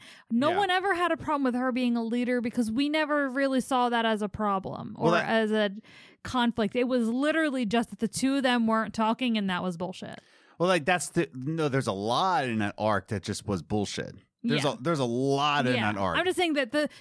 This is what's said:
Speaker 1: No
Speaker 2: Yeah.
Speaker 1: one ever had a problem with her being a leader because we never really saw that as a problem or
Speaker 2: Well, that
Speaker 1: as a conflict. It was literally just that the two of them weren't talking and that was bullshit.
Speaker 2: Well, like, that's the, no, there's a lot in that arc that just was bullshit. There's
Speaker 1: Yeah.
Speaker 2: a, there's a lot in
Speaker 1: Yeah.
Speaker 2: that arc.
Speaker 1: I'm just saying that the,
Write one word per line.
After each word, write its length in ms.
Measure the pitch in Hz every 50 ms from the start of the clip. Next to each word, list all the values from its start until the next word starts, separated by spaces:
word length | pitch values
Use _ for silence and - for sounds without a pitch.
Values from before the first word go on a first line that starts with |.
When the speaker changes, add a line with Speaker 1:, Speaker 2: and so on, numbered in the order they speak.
| - - - - - -
Speaker 1:
No 200 | 226 233 277 311
Speaker 2:
Yeah. 60 | 359 403
Speaker 1:
one 120 | 403 359
ever 240 | 359 370 359 403 359
had 180 | 339 359 330
a 40 | 330
problem 280 | - - 311 302 285 277
with 100 | 254 233
her 180 | 247 254 262
being 240 | 233 254 254 240 233
a 80 | 240 226
leader 380 | 226 233 247 247 233 247 247
because 280 | 220 240 - 247 233 214
we 200 | 220 262 285 294
never 380 | 302 311 311 277 294 294 277 269
really 320 | 247 277 277 269 262 254
saw 260 | - - 269 247 247 240
that 160 | 240 233 226
as 160 | 226 220 202
a 80 | 214 196
problem 640 | - - 214 208 196 185 190 - - - - - - -
or 60 | -
Speaker 2:
Well, 80 | 165 175
that 120 | 170 -
Speaker 1:
as 240 | - 226 226 220 214
a 200 | 214 214 208 202 196 214 - - - - - - - _ -
conflict. 520 | - - 254 240 240 - - 214 190 -
It 80 | 247 254 240
was 200 | 262 247 226 220
literally 560 | 233 254 285 302 311 320 320 302 254 262 247
just 240 | 196 233 233 233 -
that 120 | 202 -
the 60 | 233
two 300 | - - - 262 269 269
of 60 | 277
them 240 | 247 254 247 240 226
weren't 260 | 220 220 220 220 220
talking 460 | - 220 220 220 226 - 262 247 226 214
and 100 | 202 190
that 140 | 180 175
was 160 | 175 185 170 165
bullshit. 420 | 185 180 190 - 208 - - - _ _ - - _ _ - -
Speaker 2:
Well, 100 | 170 185
like, 160 | 185 170 135
that's 240 | 185 180 175 - -
the, 220 | - 170 165 -
no, 380 | - 131 127 147 160 165 156 143
there's 160 | 120 135 120
a 60 | 117
lot 520 | 98 98 101 110 120 147 185 190 180 160 135
in 140 | 123 113 110
that 160 | 104 101 -
arc 320 | - 107 107 104 95 - -
that 140 | 110 98
just 240 | - - 101 - -
was 160 | 104 101 87
bullshit. 520 | 73 - 107 107 101 - - - 65 - - - _ _ _ _
There's 200 | - - - -
Speaker 1:
Yeah. 120 | - 143 117
Speaker 2:
a, 20 | 110
there's 220 | 127 165 170 139
a 40 | 131
lot 600 | 117 117 123 135 139 139 139 143 151 143 147 123
in 80 | 123 123
Speaker 1:
Yeah. 200 | 117 107 104 107
Speaker 2:
that 40 | 98
arc. 200 | - 92 82 302
Speaker 1:
I'm 80 | 349
just 100 | 370 -
saying 160 | 339 359 330
that 180 | 294 294 262 220
the, 200 | - 302 302 277 - -